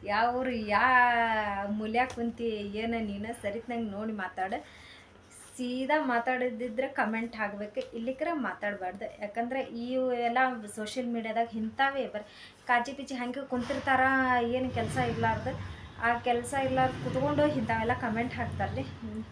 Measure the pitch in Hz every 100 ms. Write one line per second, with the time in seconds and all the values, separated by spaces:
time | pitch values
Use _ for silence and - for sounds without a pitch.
0 | 196 202 233 247 254 233 214 202 247 254
1 | 247 240 226 220 208 202 202 214 214 226
2 | 254 240 233 - 233 214 202 202 226 233
3 | 220 202 208 240 208 202 226 233 226 196
4 | 220 214 180 - 185 247 302 - - -
5 | - - - - - - 247 254 262 302
6 | 277 233 240 254 247 220 247 220 269 285
7 | 220 226 233 220 208 202 208 - 247 233
8 | 233 262 320 330 214 180 208 196 185 190
9 | 220 - 208 220 240 262 262 233 240 254
10 | 254 247 240 240 262 240 208 - 214 262
11 | 240 233 220 220 233 220 220 - 277 277
12 | 240 208 208 - - - - 240 233 269
13 | 269 262 240 254 269 247 240 269 269 262
14 | 262 262 262 247 233 254 262 247 226 254
15 | 247 226 226 220 247 285 - - - -
16 | 226 240 247 240 240 277 269 262 262 262
17 | 254 254 285 294 302 294 220 226 226 247
18 | 247 220 247 240 233 - 196 202 262 -
19 | 226 214 220